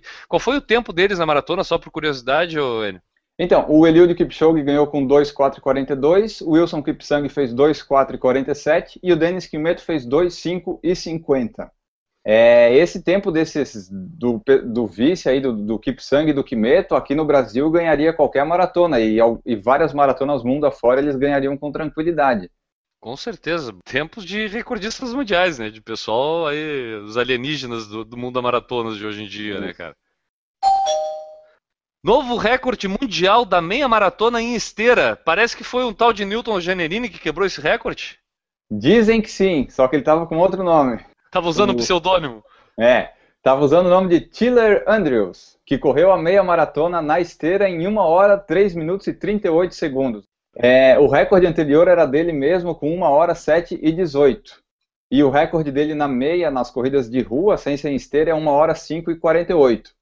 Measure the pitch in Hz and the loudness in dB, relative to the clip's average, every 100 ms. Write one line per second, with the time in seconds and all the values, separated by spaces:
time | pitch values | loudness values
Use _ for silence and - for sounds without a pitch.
0 | - - - 170 - 277 - 226 226 170 | -16 -20 -6 -4 -2 -4 0 -2 -2 -2
1 | 202 180 156 147 - 180 - 170 - 160 | 0 0 0 0 0 -4 -2 -4 -6 -6
2 | 151 135 123 147 175 156 135 113 104 92 | -6 -6 -2 -2 -2 -4 -4 -4 -6 -8
3 | _ _ _ - 175 170 - 151 165 160 | _ _ _ -8 0 2 4 4 6 6
4 | 175 175 170 - 160 160 143 147 147 147 | 4 4 -4 2 2 2 0 0 0 0
5 | 131 143 147 - 139 - 139 131 135 139 | 2 2 2 0 -2 -2 -4 -2 -2 -2
6 | 147 190 220 - 160 160 165 160 151 139 | 2 2 0 -6 0 2 2 -2 -6 -8
7 | - 147 143 147 131 120 151 147 - 135 | -4 -4 -2 -4 -4 2 2 2 0 0
8 | 127 127 127 131 135 147 151 170 - - | 0 0 0 0 -2 -4 0 -2 -2 -10
9 | 180 165 165 180 - 156 160 175 - 156 | 0 2 2 -2 -8 -4 -4 -4 -4 -6
10 | 120 147 180 - 160 180 180 - 165 170 | -2 0 0 -4 -8 -6 -8 -6 -4 -4
11 | 175 160 165 135 110 - 80 _ _ _ | -6 -10 -2 -2 -2 -10 -18 _ _ _
12 | _ _ 107 110 117 120 120 131 175 190 | _ _ 0 4 6 8 6 6 4 -2
13 | 170 196 196 160 160 151 127 107 92 98 | -2 -2 0 -2 -2 -2 -6 -8 -14 -14
14 | 90 - 120 113 - 135 123 113 104 98 | -14 -6 -4 -4 2 2 2 -6 -6 -2
15 | 135 185 147 135 135 110 104 110 139 120 | 0 0 0 0 0 -4 -4 -4 -6 -8
16 | - 143 156 139 - 120 110 175 180 143 | -2 0 2 -2 -2 -2 2 2 2 -2
17 | - 147 151 139 113 117 156 170 165 143 | -2 -4 2 2 2 -2 0 0 0 2
18 | 160 160 131 135 151 180 175 175 175 123 | 0 2 0 2 0 0 0 2 2 2
19 | 110 110 117 113 - 107 110 147 156 143 | 2 2 2 0 -6 -4 0 0 0 2
20 | 139 131 139 139 120 143 143 - 117 131 | 0 2 -2 -2 -2 -2 -2 0 0 2
21 | 147 135 143 139 135 143 147 147 151 - | 0 -2 0 0 -2 -6 -8 -8 -8 -6
22 | 160 156 139 110 87 _ _ _ _ _ | -4 0 0 0 -6 _ _ _ _ _
23 | 110 135 240 180 160 170 127 92 - 131 | -16 -12 -12 -12 -8 -6 -8 -14 -8 -6
24 | 160 - 175 208 214 220 - 226 214 - | -6 -12 -10 -8 -8 -10 -10 -10 -10 -10
25 | 254 254 214 175 185 131 107 110 113 107 | -8 -8 -2 0 0 -2 -10 -12 -14 -12
26 | - 113 147 165 156 151 156 139 117 107 | -4 -2 -2 -4 -4 -6 -8 -8 -10 -12
27 | 104 113 123 127 135 147 127 117 107 107 | -8 -6 -2 -4 -4 -8 -8 -10 -10 -14
28 | 110 120 123 127 123 117 - 123 113 104 | -14 -12 -8 -4 -2 -4 -4 -8 -6 -8
29 | 107 104 104 101 104 98 90 87 82 - | -10 -12 -12 -12 -10 -10 -10 -12 -18 -18
30 | _ _ _ _ _ _ - - - 311 | _ _ _ _ _ _ -2 0 -2 -4
31 | - - - - _ _ _ _ _ _ | -6 -10 -16 -20 _ _ _ _ _ _
32 | 160 262 247 233 208 254 254 214 190 202 | 0 0 0 -2 0 -2 -2 -6 -6 -6
33 | 262 160 185 226 220 180 165 247 269 220 | -6 -2 2 2 2 -2 0 -2 0 2
34 | 190 - 226 233 233 233 - - 233 220 | 0 0 -2 -2 -4 -6 -8 -2 2 4
35 | 123 104 - 185 226 - 226 247 247 190 | 2 0 -2 0 0 -2 -8 -4 -4 0
36 | 233 202 196 226 240 208 170 185 156 214 | 0 0 -4 -6 -4 -4 -2 -4 -4 -4
37 | 240 - 160 151 190 - 151 233 - 147 | -8 -8 -8 -2 -4 -2 -2 -2 -4 -10
38 | - - _ _ _ _ _ 107 123 233 | -14 -16 _ _ _ _ _ -2 4 4
39 | 214 226 214 - 190 160 123 - 131 151 | 4 2 -2 -2 0 0 -4 0 0 2
40 | 139 160 165 160 185 190 180 160 131 110 | 2 0 0 0 0 0 2 2 2 -2
41 | - _ _ 185 170 160 202 120 113 175 | -10 _ _ -4 -4 0 0 0 0 -2
42 | 175 180 147 110 _ _ _ - 117 117 | 0 0 -2 -12 _ _ _ 0 4 4
43 | 87 _ _ _ 131 135 143 165 180 185 | 0 _ _ _ 0 2 4 4 4 2
44 | 190 170 - - 240 240 220 196 - 214 | 4 0 -2 -2 2 4 4 2 2 0
45 | 156 120 95 - - _ - 135 147 131 | 2 0 -2 -6 -20 _ -4 -2 2 4
46 | 185 180 160 202 180 170 147 147 170 175 | 4 4 2 2 2 2 0 0 -2 -2
47 | 151 170 175 - 156 196 196 165 185 214 | -2 -2 -2 -4 -2 0 0 -2 -4 0
48 | 170 175 202 196 - 170 202 170 156 196 | 2 4 4 2 0 0 2 0 -6 -4
49 | - - 170 208 185 160 180 - 160 131 | -6 -6 -4 -2 0 0 0 -4 -6 -2
50 | 135 104 _ _ _ - 123 131 131 127 | -4 -6 _ _ _ 0 4 6 6 6
51 | 139 139 185 190 175 160 147 151 180 170 | 6 4 4 4 4 0 2 4 6 4
52 | 147 143 170 147 139 180 175 156 147 165 | 4 0 -2 -2 0 0 -2 -6 -6 -2
53 | 160 143 170 165 - 165 170 - 156 160 | 2 2 2 0 0 0 0 -4 -2 -2
54 | 175 139 143 104 _ - _ _ _ _ | -4 2 2 2 _ -20 _ _ _ _
55 | _ 131 143 139 160 165 147 135 151 151 | _ 2 4 2 0 -2 -2 -2 -2 -2
56 | 143 123 143 175 160 131 120 127 127 139 | -4 -2 -2 0 -2 -2 -6 -4 -2 -2
57 | 113 127 110 127 202 180 - 143 151 131 | -2 -4 -2 0 0 0 -2 -6 -4 -6
58 | - 147 160 156 156 143 160 156 - 160 | -4 -2 0 0 0 2 2 0 -6 -8
59 | 170 160 165 165 175 175 131 107 - _ | -6 -4 0 0 2 4 4 4 -4 _